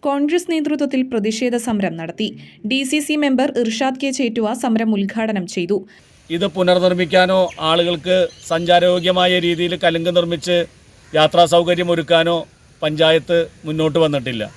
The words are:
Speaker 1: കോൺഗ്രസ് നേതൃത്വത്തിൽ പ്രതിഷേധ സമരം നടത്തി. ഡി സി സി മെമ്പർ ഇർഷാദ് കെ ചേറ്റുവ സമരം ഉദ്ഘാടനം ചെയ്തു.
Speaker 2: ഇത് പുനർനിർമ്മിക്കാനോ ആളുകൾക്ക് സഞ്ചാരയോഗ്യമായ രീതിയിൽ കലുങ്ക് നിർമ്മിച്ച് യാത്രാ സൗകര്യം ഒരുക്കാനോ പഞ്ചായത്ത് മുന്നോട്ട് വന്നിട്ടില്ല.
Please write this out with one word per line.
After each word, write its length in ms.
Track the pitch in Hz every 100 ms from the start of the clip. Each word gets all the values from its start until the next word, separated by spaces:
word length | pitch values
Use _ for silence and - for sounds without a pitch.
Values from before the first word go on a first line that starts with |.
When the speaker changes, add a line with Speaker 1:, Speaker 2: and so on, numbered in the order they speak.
Speaker 1:
കോൺഗ്രസ് 480 | 294 277 294 349 349
നേതൃത്വത്തിൽ 500 | 330 294 294 277 269
പ്രതിഷേധ 520 | 254 233 208 220 254 240
സമരം 360 | 240 214 196 165
നടത്തി. 300 | 165 - 214 - - - 214
ഡി 120 | 262
സി 160 | 269 294
സി 160 | 294 302
മെമ്പർ 320 | 294 262 262 -
ഇർഷാദ് 400 | 233 220 262 262
കെ 100 | 277
ചേറ്റുവ 360 | 262 254 233 214 247
സമരം 280 | 262 220 226
ഉദ്ഘാടനം 540 | 208 196 226 220 208 175
ചെയ്തു. 300 | - 175 202 - - _ _ _
Speaker 2:
ഇത് 180 | 170 196 190
പുനർനിർമ്മിക്കാനോ 840 | 180 180 180 180 180 185 185 190 180 -
ആളുകൾക്ക് 560 | 160 165 175 175 175 185 170 - -
സഞ്ചാരയോഗ്യമായ 840 | 165 170 175 180 180 175 180 180 180
രീതിയിൽ 340 | 170 165 175 170
കലുങ്ക് 280 | 175 165 165 175
നിർമ്മിച്ച് 420 | 170 170 170 175 165 - _ - -
യാത്രാ 300 | 156 151 170 170
സൗകര്യം 460 | 170 170 175 175
ഒരുക്കാനോ 440 | 170 156 170 165 170 156 _ _ _
പഞ്ചായത്ത് 560 | 156 151 160 160 135 170 165 - 160
മുന്നോട്ട് 340 | 156 156 151
വന്നിട്ടില്ല. 440 | 156 143 127 120 104